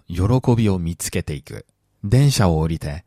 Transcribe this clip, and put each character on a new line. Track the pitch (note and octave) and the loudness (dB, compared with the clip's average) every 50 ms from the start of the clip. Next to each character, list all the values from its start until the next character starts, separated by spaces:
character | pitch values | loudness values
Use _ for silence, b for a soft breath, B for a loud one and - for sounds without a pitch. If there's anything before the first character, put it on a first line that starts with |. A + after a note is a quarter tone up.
| - | -14
喜 | - E2 F2 F#2 G2 B2+ C3 - C3 A#2+ | -8 -4 -2 0 2 2 2 2 2 2
び | A2+ A2+ G2+ | 2 2 2
を | F#2+ F2+ | 0 0
見 | E2+ E2 E2+ | -2 -4 -6
つ | - - - | -6 -8 -6
け | - F#2 E2 | -6 -6 -6
て | - D2+ | -6 -8
い | C2+ | -10
く。 | - - - - - _ _ _ _ _ _ _ - | -10 -14 -16 -16 -18 _ _ _ _ _ _ _ -4
電 | G2+ A#2 C3 C#3+ C#3 | 0 2 4 4 4
車 | B2+ - G2+ F2 | 4 2 2 2
を | D#2+ D#2 | 2 2
降 | D#2+ D#2+ | 0 -2
り | E2 D#2 | -4 -4
て、 | - D2 D2 - - | -6 -8 -10 -12 -14